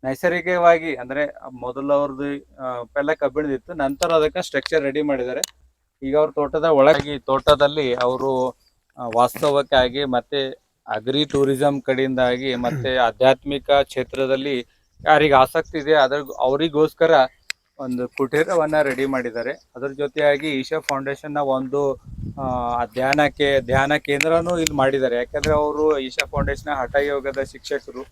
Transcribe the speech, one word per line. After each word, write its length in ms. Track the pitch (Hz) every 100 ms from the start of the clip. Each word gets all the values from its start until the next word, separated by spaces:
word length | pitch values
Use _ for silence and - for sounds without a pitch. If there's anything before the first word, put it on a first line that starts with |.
ನೈಸರ್ಗಿಕವಾಗಿ, 920 | 131 135 180 175 170 180 170 170 165 131
ಅಂದ್ರೆ 400 | 123 139 - - -
ಮೊದಲು 420 | 127 123 123 139
ಅವ್ರದ್ದು, 600 | 143 143 131 143 143 _ -
ಆ, 180 | 131 123 117 143
ಎಲ್ಲ 160 | 143
ಕಬ್ಬಿಣದಿತ್ತು, 600 | 160 139 127 151 135 -
ನಂತರ 380 | 175 139 139 175
ಅದಕ್ಕೆ 300 | 165 151 180
ಸ್ಟ್ರಕ್ಚರ್ 400 | 180 139 - 160
ರೆಡಿ 200 | 139 139
ಮಾಡಿದ್ದಾರೆ. 400 | 147 135 123 160 - _ _ _ _ _
ಈಗ 140 | 135 147
ಅವ್ರ 140 | 151
ತೋಟದ 320 | 147 143 156
ಒಳಗೆ, 520 | 160 147 135 147 143 143
ಈ 40 |
ತೋಟದಲ್ಲಿ 760 | - 135 139 143 143 151 135
ಅವರು, 560 | 123 123 127 135 127 127 - _ _ _ -
ಆ, 120 | 120 113
ವಾಸ್ತವಕ್ಕಾಗಿ 920 | 123 - 147 143 135 135 127 131 143
ಮತ್ತೆ 580 | 123 - 143 135 - _ _ -
ಅಗ್ರಿ 380 | 110 110 139 151
ಟೂರಿಸಂ 560 | 139 139 131 143 143
ಕಡೆಯಿಂದಾಗಿ 760 | - 131 135 127 123 123 131 123
ಮತ್ತೆ 420 | 123 139 127 127
ಆಧ್ಯಾತ್ಮಿಕ 720 | 117 110 131 131 143 143 - 143
ಕ್ಷೇತ್ರದಲ್ಲಿ 760 | 139 135 127 - 131 135 139 131 120 _ _ _ -
ಯಾರಿಗೆ 280 | 151 147
ಆಸಕ್ತಿ 440 | 139 131 165 160 165
ಇದೆ 160 | 143
ಅದ್ರ, 220 | 156 131 143 143 -
ಅವರಿಗೋಸ್ಕರ 720 | 127 139 165 147 156 - 165 156 131 _ _ - _ _
ಒಂದು 280 | 131 127 123
ಕುಟೀರವನ್ನ 720 | - 135 151 160 180 156 156
ರೆಡಿ 240 | 143 127 135
ಮಾಡಿದ್ದಾರೆ. 460 | 131 123 113 117 - _ 123
ಅದ್ರ 120 | 135
ಜೊತೆಯಾಗಿ 640 | 139 143 151 147 143 156
ಈಶಾ 300 | 135 131 156
ಫೌಂಡೇಶನ್ 520 | - 135 139 139 156
ನ 60 | 147
ಒಂದು, 580 | 143 131 131 143 139 131 - - - -
ಆ, 440 | 135 123 120 120 120
ಧ್ಯಾನಕ್ಕೆ, 760 | - 131 143 147 - 143 139
ಧ್ಯಾನ 300 | 120 131 139 147
ಕೇಂದ್ರನೂ 600 | - 143 151 165 170 175
ಇಲ್ಲಿ 180 | 160 147
ಮಾಡಿದ್ದಾರೆ. 400 | 131 139 131 120
ಯಾಕಂದ್ರೆ 380 | 123 151 147
ಅವರು 460 | 151 151 147 156 147
ಈಶಾ 260 | 131 - 143
ಫೌಂಡೇಶನ್ 520 | 147 143 139 151 139
ಹಠ 180 | 120 143
ಯೋಗದ 480 | 143 143 135 131
ಶಿಕ್ಷಕರು. 580 | 131 131 - 139 - 127 139